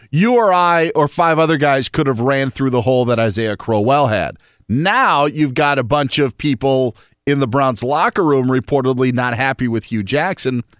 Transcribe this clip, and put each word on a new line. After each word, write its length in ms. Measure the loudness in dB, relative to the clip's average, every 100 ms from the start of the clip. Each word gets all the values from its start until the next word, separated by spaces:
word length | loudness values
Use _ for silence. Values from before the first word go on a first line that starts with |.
| -6
"You 240 | 0 2 2
or 160 | 4
I 400 | 2 2 2 0 0
or 120 | -2
five 300 | 2 2 2
other 200 | 2 2
guys 300 | 2 0 -2
could 200 | -2 0
have 140 | 0
ran 280 | 0 0 -2
through 220 | -2 -2
the 100 | 0
hole 240 | 2 0 2
that 140 | 0
Isaiah 360 | 0 -2 -4 -4
Crowell 520 | -2 0 2 2 2
had." 300 | 0 -2 -8 _ _ -4
Now 580 | -2 0 0 2 2 0
you've 280 | 0 -2
got 240 | 0 0 0
a 60 |
bunch 340 | 0 0 0 0
of 200 | -2 -2
people 560 | -4 -2 0 0 0 -4 _ _ -2
in 120 | 0
the 80 | 0
Browns 360 | 0 0 0
locker 400 | -2 0 0 0
room 240 | 2 2 2
reportedly 680 | 0 0 0 0 0 0
not 220 | 0 -2 -2
happy 320 | -2 -2 -2
with 180 | -4 -4
Hugh 100 | -6
Jackson, 600 | -2 -2 -2 -4 -4 -6 -8